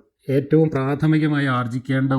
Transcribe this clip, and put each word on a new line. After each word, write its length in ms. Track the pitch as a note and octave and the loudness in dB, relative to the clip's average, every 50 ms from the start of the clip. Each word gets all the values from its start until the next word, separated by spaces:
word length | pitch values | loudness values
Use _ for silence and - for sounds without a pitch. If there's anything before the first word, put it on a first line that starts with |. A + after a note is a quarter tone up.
| _ _ _ _ _ | _ _ _ _ _
ഏറ്റവും 400 | - C3 C#3+ C#3 - D#3+ D#3+ D#3+ D#3 | -2 -2 -2 0 2 2 2 2 2
പ്രാഥമികമായി 800 | - C3+ C3 C3+ C#3+ C#3 D#3 D#3 D#3 D#3 D#3 D3+ D3+ C#3+ C#3+ | 0 -2 -2 -2 -2 0 2 2 2 2 2 0 0 0 0
ആർജിക്കേണ്ട 640 | C3+ C3 B2 A#2+ A2+ B2 B2+ - - C3+ C3+ C3+ C3+ C3+ | 0 0 -2 -2 -4 -6 -6 -4 -2 -2 0 0 0 0